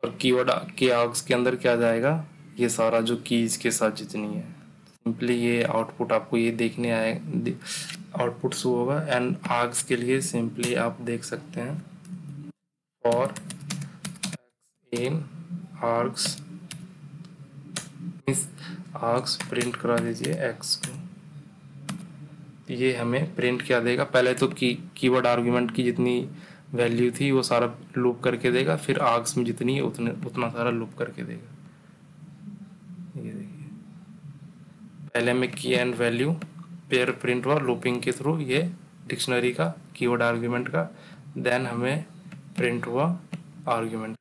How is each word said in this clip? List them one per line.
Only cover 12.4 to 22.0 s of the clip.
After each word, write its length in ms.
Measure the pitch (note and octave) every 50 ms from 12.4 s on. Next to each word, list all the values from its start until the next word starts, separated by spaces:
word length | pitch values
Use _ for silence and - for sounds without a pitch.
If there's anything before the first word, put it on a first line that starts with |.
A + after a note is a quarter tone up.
| C#3+ - - _ _ _ _ _ _ _ _ _ _
for 240 | A#2+ A#2 A#2+ C3 C#3 - - - - - - - - - - - - - - - - - - - - - - _ _ _ _ _ _ _ _ _ _ A#2+
in 240 | A#2+ A#2+ C3 D3+ D#3+ D3 C3+ - - - - - - - - - - -
args, 580 | A#2 A#2 A#2 A#2+ B2+ B2+ - - - - - - - - - - - - - - - - - - - - - - - - - - - - - - - - - - - - - F3+ F3 - - - -
इस 200 | C3+ - - - - - - - - - - - -
args 540 | - - A#2 A#2 B2 B2 - - - - -
print 260 | - A#2+ A#2+ B2 A#2+
करा 200 | - - A#2 A#2
दीजिए 360 | A#2 A#2 A#2 A2+ A2+ A#2+ C3+ D#3+
एक्स 440 | - - B2 A2+ - - - -
को, 280 | - - - - - F3 - - - - - - - - - - - - - - - - - - -